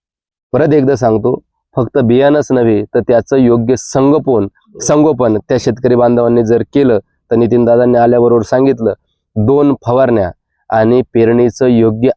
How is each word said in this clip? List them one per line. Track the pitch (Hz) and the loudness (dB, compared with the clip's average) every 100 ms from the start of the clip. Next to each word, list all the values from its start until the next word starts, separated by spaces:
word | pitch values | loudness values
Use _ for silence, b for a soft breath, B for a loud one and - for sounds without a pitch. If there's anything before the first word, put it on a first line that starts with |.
| _ _ _ _ _ | _ _ _ _ _
परत | 127 156 | -4 0
एकदा | 151 131 120 | 0 0 0
सांगतो, | 117 110 120 - _ _ _ - | 0 0 -2 -6 _ _ _ -6
फक्त | 120 143 | -4 -2
बियाणंच | 117 123 143 147 - | 0 2 2 0 0
नव्हे | 127 117 104 | 0 0 0
तर | 107 123 | -2 -4
त्याचं | 107 117 - 135 | 0 -2 0 0
योग्य | 123 120 113 123 | 2 2 0 -4
संगोपन, | - 135 135 151 139 113 101 _ _ - | -4 -2 0 0 0 -2 -2 _ _ -10
संगोपन | 104 151 160 123 117 107 | -2 0 0 0 -2 -2
त्या | - 127 | -2 -4
शेतकरी | 127 110 127 120 | -4 -2 0 2
बांधवांनी | 120 120 120 120 110 | 2 2 0 0 0
जर | 117 | 0
केलं, | - 143 147 104 - _ - | 0 -2 0 0 -4 _ -4
तर | 113 | -2
नितीन | 117 123 117 | 0 0 2
दादांनी | 120 123 120 | 2 2 2
आल्याबरोबर | 120 120 120 117 | 2 2 2 0
सांगितलं, | 104 131 135 117 110 98 _ _ _ 110 | 0 0 0 0 -4 -6 _ _ _ -4
दोन | 107 143 143 135 - | 0 2 0 -2 -2
फवारण्या | 123 131 113 90 - _ _ - | -2 0 0 -2 -8 _ _ -6
आणि | 110 110 123 113 | -2 0 0 0
पेरणीचं | 117 113 120 120 - 127 | 0 2 2 0 0 0
योग्य | 117 113 110 127 | 2 0 0 -2